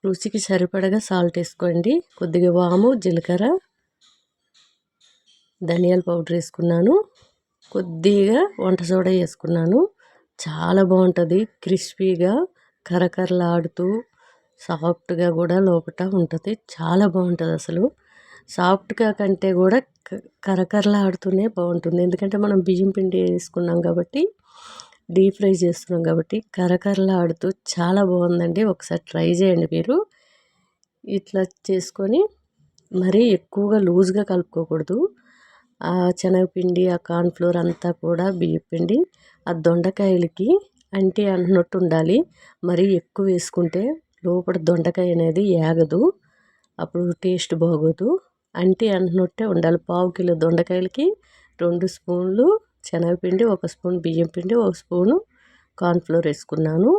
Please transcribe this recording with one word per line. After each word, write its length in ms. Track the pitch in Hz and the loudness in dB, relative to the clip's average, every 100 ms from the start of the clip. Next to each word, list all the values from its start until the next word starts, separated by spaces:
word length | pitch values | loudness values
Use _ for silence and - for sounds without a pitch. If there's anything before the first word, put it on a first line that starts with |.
రుచికి 360 | 196 185 214 214 | -4 -4 -6 -6
సరిపడగా 580 | - 185 180 196 190 214 | -2 0 0 -2 0 -2
సాల్ట్ 380 | - 185 175 175 | 0 0 0 -2
వేసుకోండి. 560 | 170 - 180 170 190 320 - | -8 -4 -2 0 0 -2 -4
కొద్దిగా 340 | - 175 175 180 | -8 -2 2 4
వాము, 380 | 175 175 180 233 | 4 4 4 4
జీలకర్ర, 500 | 254 180 170 - 180 226 381 _ _ _ _ _ _ _ _ _ _ _ _ _ _ _ _ _ _ _ _ | 2 0 -2 -2 0 0 -2 _ _ _ _ _ _ _ _ _ _ _ _ _ _ _ _ _ _ _ _
ధనియాల 400 | 170 170 180 185 | -4 0 2 2
పౌడర్ 320 | 180 170 165 | 0 -4 -2
వేసుకున్నాను. 600 | 170 160 - 170 170 196 370 427 _ _ _ _ _ _ | -4 -6 -4 0 2 4 4 0 _ _ _ _ _ _
కొద్దిగా 680 | 196 180 165 185 202 196 247 403 | -8 -8 0 2 4 4 2 0
వంట 260 | - 190 185 | -2 -2 -2
సోడా 280 | 170 185 185 | 0 0 2
వేసుకున్నాను. 680 | 185 170 - 160 170 165 233 403 _ _ _ _ - | 0 -2 -6 -4 -2 2 2 2 _ _ _ _ -14
చాలా 420 | 160 156 170 190 | -10 -4 0 2
బాగుంటుంది. 560 | 185 185 180 180 165 180 220 _ | 4 4 4 2 0 0 -2 _
క్రిస్పీగా, 720 | 185 185 - - 190 175 175 247 370 _ _ _ | -4 -4 -4 -4 -2 0 0 0 -4 _ _ _
కరకరలాడుతూ, 1000 | - 175 180 - 180 180 170 175 165 - 180 220 - _ _ _ _ _ | -4 0 0 -2 -2 0 0 0 -2 -6 -4 -4 -8 _ _ _ _ _
సాఫ్ట్గా 680 | - 165 165 170 - 170 175 | -8 -4 -2 -4 -6 -2 -2
కూడా 260 | 165 170 180 | 0 0 2
లోపట 420 | 196 170 160 - 190 | 2 0 -2 -8 -4
ఉంటుంది. 400 | 196 165 165 202 220 _ | -2 -2 -4 -8 -10 _
చాలా 360 | - 160 180 202 | -8 -2 2 2
బాగుంటుంది 480 | 180 180 170 165 | 0 -2 -2 -2
అసలు. 280 | 160 - 170 247 _ _ _ _ - _ | -4 -4 -2 -2 _ _ _ _ -20 _
సాఫ్ట్గా 600 | - 180 196 - 220 220 | -2 0 0 -2 -2 -2
కంటే 380 | 208 202 196 190 | 0 -2 0 0
కూడా 240 | 180 185 240 - _ | 2 2 2 -2 _
క-, 200 | - 190 _ _ | -16 -16 _ _
కరకరలాడుతూనే 1000 | 196 185 180 208 202 208 190 180 190 190 220 | -4 -2 0 0 2 2 0 -2 -2 0 -2
బాగుంటుంది. 540 | 196 175 170 170 175 | -2 -4 -2 -2 0
ఎందుకంటే 340 | 180 180 196 202 | 0 0 -2 -2
మనం 220 | 208 196 | 2 2
బియ్యం 320 | 180 180 196 | 2 0 0
పిండి 280 | 190 185 185 | 0 -2 0
వేసుకున్నాం 580 | 180 175 - 180 175 170 | 0 -2 -6 -6 -2 0
కాబట్టి, 420 | 170 170 175 277 392 _ _ - - - - _ - | 0 -2 -4 -4 -4 _ _ -20 -20 -20 -20 _ -2
డీప్ 260 | 175 190 | 2 2
ఫ్రై 160 | 196 202 | 2 0
చేస్తున్నాం 480 | 185 175 170 - 175 | 2 0 -2 -4 -2
కాబట్టి 340 | 165 165 160 214 _ | 0 -2 -2 -8 _
కరకరలాడుతూ 920 | - 180 180 202 196 190 185 170 165 180 190 - | -4 0 0 0 0 2 2 0 -2 -6 -6 -10
చాలా 320 | 175 175 190 | -4 0 2
బాగుందండి. 580 | 196 180 175 175 170 170 | 2 2 2 0 0 0
ఒకసారి 400 | 220 175 - 165 | -2 -2 -6 -8
ట్రై 220 | - 165 165 | -6 -2 0
చేయండి 340 | 175 190 175 160 | 2 2 2 0
మీరు. 260 | 165 175 320 427 _ _ _ _ _ _ _ _ _ | -2 0 -2 -2 _ _ _ _ _ _ _ _ _
ఇట్లా 380 | - 196 - 196 185 _ | -8 -8 -4 -4 -4 _
చేసుకొని 580 | - 190 185 - 196 277 415 _ _ _ _ _ _ | -4 -4 -4 -6 0 0 0 _ _ _ _ _ _
మరీ 300 | 185 185 196 240 | -2 2 4 4
ఎక్కువగా 480 | 185 _ 202 202 214 | 2 _ -4 0 2
లూజ్గా 440 | 185 175 185 196 | 2 4 2 0
కలుపుకోకూడదు. 760 | 196 180 175 165 160 160 156 208 392 _ _ _ _ _ _ _ | -2 -2 -2 -8 -4 -6 -4 -4 -4 _ _ _ _ _ _ _
ఆ 120 | 165 180 180 | -4 0 0
శనగపిండి, 680 | 180 190 185 185 185 180 180 185 | 0 0 2 0 -2 -2 2 0
ఆ 100 | 175 | 0
కార్న్‌ఫ్లోర్ 560 | - 170 175 170 175 175 | -2 -2 -2 0 -2 0
అంతా 320 | 170 165 175 170 | -2 -4 -6 -4
కూడా 280 | 165 170 185 | -4 -2 -2
బియ్యం 320 | 180 170 160 | -2 -2 -4
పిండి 340 | _ 165 175 240 370 _ _ _ | _ -6 0 0 -2 _ _ _
ఆ 80 | - 170 | -8 -2
దొండకాయలకి 920 | 165 170 180 190 196 180 170 - 208 392 - _ _ | 0 2 0 0 0 2 -2 -2 0 0 -2 _ _
అంటి 300 | 196 190 180 202 | -2 0 0 0
అంటున్నట్టు 480 | 185 180 190 170 190 | 0 2 2 2 -2
ఉండాలి. 400 | 180 160 160 226 349 _ - _ | 0 2 2 2 0 _ -20 _
మరీ 220 | 175 175 196 | -2 0 2
ఎక్కువ 320 | 180 _ - | 0 _ -4
వేసుకుంటే 580 | 196 180 - - 170 175 233 320 _ _ | 0 0 -2 -4 -2 -2 -4 -6 _ _
లోపల 340 | 175 180 175 180 | -4 -4 -2 -2
దొండకాయ 480 | 160 175 170 185 180 | 0 0 0 -2 0
అనేది 320 | 170 165 160 202 170 | 0 0 0 2 2
ఏగదు, 440 | 160 165 156 170 320 - _ _ _ _ _ - | 2 2 2 2 2 0 _ _ _ _ _ -12
అప్పుడు 240 | 165 175 175 170 | -8 -4 -4 -2
టేస్ట్ 340 | 185 180 - | -2 -2 -4
బాగోదు. 540 | 165 165 156 160 160 208 370 _ _ _ | -2 0 2 0 0 -2 -2 _ _ _
అంటి 300 | 175 185 185 220 | -2 0 2 0
అంటున్నట్టే 560 | 185 185 180 180 - | 0 0 0 -2 -4
ఉండాలి. 340 | 220 175 165 170 | -2 0 0 0
పావు 240 | - 175 180 | -2 -2 -2
కిలో 240 | 175 180 | -2 -2
దొండకాయలకి 680 | 170 160 170 170 185 185 - 339 427 _ _ _ - | 0 2 0 0 -2 -4 -2 -2 -2 _ _ _ -4
రెండు 280 | 175 175 190 | -2 0 -4
స్పూన్లు 580 | - - 180 185 202 302 440 _ _ | -6 -6 -4 -2 2 2 2 _ _
శనగపిండి, 600 | - 170 170 175 180 190 | -8 -2 -2 -2 -2 0
ఒక 200 | 226 190 | 2 0
స్పూన్ 320 | 170 - 180 180 | -4 -8 -6 -4
బియ్యం 280 | 165 160 165 | -2 -2 -2
పిండి, 280 | 170 180 | -4 -2
ఒక 180 | 233 202 | 0 0
స్పూను 400 | 170 _ 175 196 339 - _ _ _ _ - | -4 _ 0 2 2 -2 _ _ _ _ -2
కార్న్‌ఫ్లోర్ 480 | 175 175 - 165 | 0 0 0 0
వేసుకున్నాను. 640 | 160 147 - 151 156 160 220 | 0 -6 -8 -4 -2 2 2